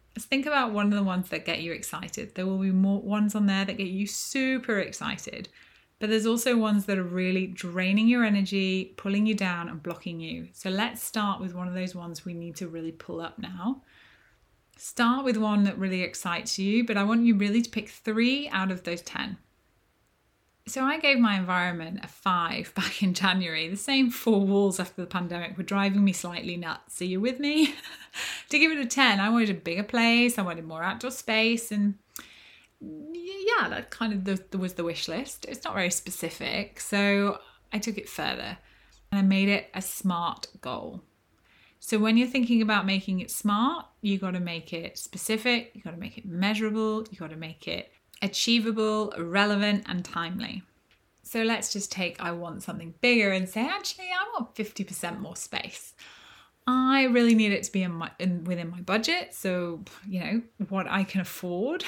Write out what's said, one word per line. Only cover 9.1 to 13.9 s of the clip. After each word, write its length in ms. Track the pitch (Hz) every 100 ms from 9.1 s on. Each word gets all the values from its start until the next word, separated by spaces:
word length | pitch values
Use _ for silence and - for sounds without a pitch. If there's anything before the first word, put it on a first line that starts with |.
| 202 214
you 80 |
down 340 | 208 190 175 170
and 140 | 160
blocking 360 | 175 170 180 165
you. 300 | 165 165 170
So 160 | - 190
let's 340 | 190 233 -
start 380 | - 220 208 160
with 140 | 185
one 140 | 175 180
of 60 |
those 200 | 180 185
ones 300 | 180 170 160
we 100 | 180
need 220 | 170 170 160
to 100 | 175
really 260 | 165 160
pull 280 | 160 - 165
up 180 | 165 -
now. 440 | 175 180 202 269 -